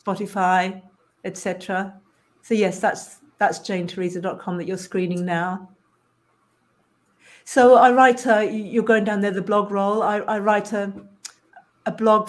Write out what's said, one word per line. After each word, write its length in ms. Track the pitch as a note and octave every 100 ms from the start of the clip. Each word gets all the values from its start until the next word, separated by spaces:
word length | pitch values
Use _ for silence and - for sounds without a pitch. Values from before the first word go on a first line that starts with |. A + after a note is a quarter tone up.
Spotify, 800 | - G3 G3 G3+ F3+ F#3 F#3+ F#3+ - _ _ _
et 120 | F#3+ F#3+
cetera. 580 | G3 F#3 - F#3 G3 - _ _ _ _
So 120 | -
yes, 260 | A3 F#3+ -
that's, 380 | G#3+ - - - _ -
that's 220 | G3+ E3
jane 260 | - F#3 F3
teresa 340 | F#3+ F3+ F3+
dot 200 | F3+ -
com 160 | - F3
that 100 | F3+
you're 100 | F#3
screening 480 | - F#3+ F3+ F3
now. 440 | F3+ E3+ F3+ F#3+ - _ _ _ _ _ _ _ _ _ _ _ _ _ _ _ _ -
So 320 | - C#4 B3 B3+
I 160 | B3
write 340 | B3 C4 B3 -
a, 180 | G#3+
you're 400 | G#3+ A3 G3+ A#3
going 200 | A3 A3
down 180 | G#3 G3+
there, 80 | G3+
the 100 | F#3+
blog 300 | F#3 G#3 G3+
roll. 320 | G3 G3 G#3+
I, 160 | - G#3
I 200 | - G#3+
write 360 | G#3 G#3 G3+
a, 180 | G#3 G3 G3 - _ - _ _ - _ _ G#3+
a 40 |
blog. 380 | E3 A3 G#3+